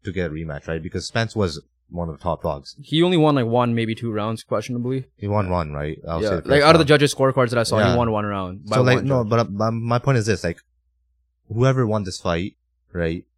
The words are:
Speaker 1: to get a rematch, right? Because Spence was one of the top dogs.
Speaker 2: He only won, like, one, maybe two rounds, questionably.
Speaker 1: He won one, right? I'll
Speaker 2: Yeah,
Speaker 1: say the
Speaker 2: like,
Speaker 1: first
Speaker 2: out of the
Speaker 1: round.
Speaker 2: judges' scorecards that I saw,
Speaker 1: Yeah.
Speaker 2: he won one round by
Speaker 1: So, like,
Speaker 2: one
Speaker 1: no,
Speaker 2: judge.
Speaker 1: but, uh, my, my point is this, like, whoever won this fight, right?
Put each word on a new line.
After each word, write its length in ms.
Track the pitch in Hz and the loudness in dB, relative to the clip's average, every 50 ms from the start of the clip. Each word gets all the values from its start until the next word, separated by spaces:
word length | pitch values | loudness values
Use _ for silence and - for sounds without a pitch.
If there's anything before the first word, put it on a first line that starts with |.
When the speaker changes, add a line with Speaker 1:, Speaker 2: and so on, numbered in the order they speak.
| _ | _
Speaker 1:
to 80 | - 87 | -8 -6
get 180 | 95 90 82 | -4 -4 -4
a 40 | 76 | -4
rematch, 320 | 78 82 80 73 73 - | -6 -8 -8 -8 -10 -8
right? 160 | - 80 82 78 | -6 -6 -6 -6
Because 240 | 90 - 92 85 | -6 -8 -6 -8
Spence 280 | - - 117 113 107 - | -4 -2 -2 -2 -2 0
was 260 | 110 104 87 76 76 - _ _ _ _ _ | 0 0 0 -2 -6 -14 _ _ _ _ _
one 180 | - 87 85 85 | -8 -6 -6 -6
of 60 | 78 71 | -8 -6
the 40 | - | -4
top 200 | - 82 76 - | -4 -4 -2 -2
dogs. 320 | 87 73 71 67 - - - 139 | -4 -4 -4 -8 -16 -20 -20 -10
Speaker 2:
He 200 | - 139 156 175 | -2 2 2 4
only 140 | 180 185 170 | 4 4 4
won, 160 | 156 156 147 | 4 4 4
like, 120 | 139 120 | 4 2
one, 280 | 110 117 123 123 120 117 | 2 2 2 2 2 2
maybe 200 | 113 113 110 113 | 0 0 -2 -2
two 160 | - - 117 107 | -4 -4 -4 -2
rounds, 320 | 104 104 110 113 110 - | -2 -2 -2 -4 -6 -6
questionably. 640 | _ 127 104 107 - 127 120 120 123 131 135 131 - _ | _ -4 -2 -2 -2 -6 -4 -4 -4 -4 -4 -6 -8 _
Speaker 1:
He 120 | _ 101 101 | _ -4 0
won 220 | 101 104 101 92 | 0 2 2 2
one, 220 | 90 90 82 76 73 | 0 0 0 -2 -4
right? 260 | 73 73 76 78 - - - | -4 -4 -4 -6 -6 -6 -4
I'll 140 | 82 82 104 | -2 0 0
Speaker 2:
Yeah, 60 | 107 | 0
Speaker 1:
say 60 | 98 | 0
the 0 | |
Speaker 2:
like, 80 | 85 76 | 0 0
Speaker 1:
first 160 | - 135 147 143 | 2 4 4 6
Speaker 2:
out 100 | 151 165 | 4 4
of 40 | 165 | 4
the 40 | 160 | 4
Speaker 1:
round. 40 | 131 | 4
Speaker 2:
judges' 260 | 151 143 143 139 - | 4 4 4 0 0
scorecards 360 | - 135 131 131 - 127 117 | 0 0 0 2 0 0 0
that 80 | 123 120 | 0 -2
I 40 | 113 | -2
saw, 140 | - 123 110 | 0 0 2
Speaker 1:
Yeah. 140 | 104 98 90 | 2 4 2
Speaker 2:
he 60 | 120 | 2
won 120 | 120 117 110 | 0 0 0
one 120 | 104 104 | -2 -2
round 380 | 104 104 98 95 90 92 98 - | -2 -4 -4 -6 -8 -10 -12 -6
by 100 | 101 110 | -2 0
Speaker 1:
So, 60 | 117 123 | 2 4
like, 140 | 127 127 | 4 4
Speaker 2:
one 100 | 127 120 | 2 2
Speaker 1:
no, 160 | 135 139 127 120 | 0 0 0 0
Speaker 2:
judge. 60 | 104 | 2
Speaker 1:
but, 80 | 117 117 | 2 2
uh, 40 | 117 | 2
my, 260 | - 95 101 110 113 | 0 0 -2 0 0
my 280 | 113 117 113 117 117 120 | 0 -2 -2 0 -2 0
point 200 | - - 135 120 | 2 2 2 2
is 80 | 107 | 2
this, 160 | 107 104 90 - | 0 0 0 0
like, 140 | 85 85 - _ _ _ _ _ _ _ _ _ _ _ _ _ _ _ _ _ _ 107 | -4 -6 -6 _ _ _ _ _ _ _ _ _ _ _ _ _ _ _ _ _ _ -2
whoever 340 | 110 123 131 131 131 127 | 2 2 2 4 2 2
won 180 | 107 107 107 101 | 2 0 -2 -2
this 140 | 92 87 - | -4 -8 -6
fight, 340 | - - 85 85 90 101 - _ _ _ _ _ _ _ - | -2 0 0 0 -2 -4 -8 _ _ _ _ _ _ _ -4
right? 320 | 90 85 80 82 90 - _ _ | -2 -2 -2 -2 -4 -8 _ _